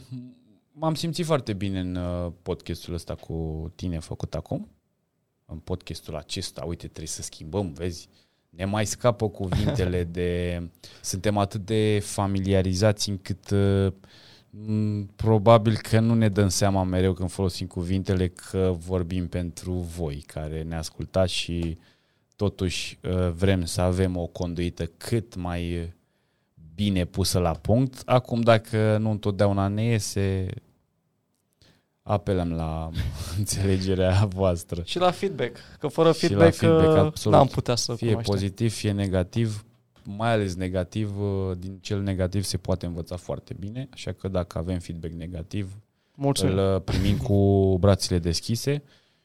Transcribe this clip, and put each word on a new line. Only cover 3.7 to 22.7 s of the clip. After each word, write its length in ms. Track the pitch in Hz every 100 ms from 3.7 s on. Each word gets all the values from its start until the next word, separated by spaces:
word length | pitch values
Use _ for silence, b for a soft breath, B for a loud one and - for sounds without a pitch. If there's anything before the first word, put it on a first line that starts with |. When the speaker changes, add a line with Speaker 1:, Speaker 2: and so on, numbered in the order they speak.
| -
Speaker 1:
tine 240 | 92 82
făcut 360 | - 73 - 80
acum. 320 | - 180 214 _ _ _ _ _ _ _ -
În 120 | 78
podcastul 580 | - 92 - 82 - 76
acesta, 480 | 73 - 87 - 73
uite, 180 | 85 -
trebuie 200 | - 80
să 140 | -
schimbăm, 500 | - - 80 92 95
vezi? 340 | 71 90 82 - _ _ _ _
Ne 160 | - 98
mai 200 | 104 104
scapă 440 | - 123 110 110
cuvintele 760 | - 95 90 104 95 90 90 85
Speaker 2:
<laughs> 80 | 87
Speaker 1:
de... 420 | 87 87 87 87 85 - B B
Suntem 360 | - 95 107 104
atât 280 | 101 110 92
de 340 | 110 107 104
familiarizați 1040 | - - 98 98 95 95 92 92 107 101 -
încât, 400 | 98 - 98 -
uh, 420 | 101 98 98 98 92 b b b b b
m, 520 | 104 107 107 107 104 101 -
probabil 600 | 110 110 101 117 107 107
că 220 | - 113
nu 140 | 113
ne 160 | 117 110
dăm 180 | 98 98
seama 340 | - 101 98
mereu 300 | 92 92 95
când 160 | 90 92
folosim 380 | - 95 - 90
cuvintele 600 | - 87 95 92 92 90
că 480 | - - 95 92 87
vorbim 500 | 85 92 85 92 87
pentru 440 | 90 87 - 92
voi 520 | 90 87 85 80 71 -
care 340 | - 76 78
ne 120 | 80 82
ascultați 580 | 78 - 78 95 92
și 440 | - - 85 85 80 b b b b b -
totuși, 640 | 101 - 92